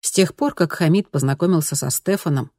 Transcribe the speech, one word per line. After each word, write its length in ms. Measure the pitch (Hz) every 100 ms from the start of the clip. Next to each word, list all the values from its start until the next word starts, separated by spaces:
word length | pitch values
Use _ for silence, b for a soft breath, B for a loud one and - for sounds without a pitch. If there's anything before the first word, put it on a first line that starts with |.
С 100 | -
тех 240 | - 185
пор, 180 | - 285
как 200 | - 165
Хамид 400 | - 165 185 202
познакомился 640 | 143 131 135 175 175 151 143
со 140 | 135
Стефаном 600 | - - 196 - 139 -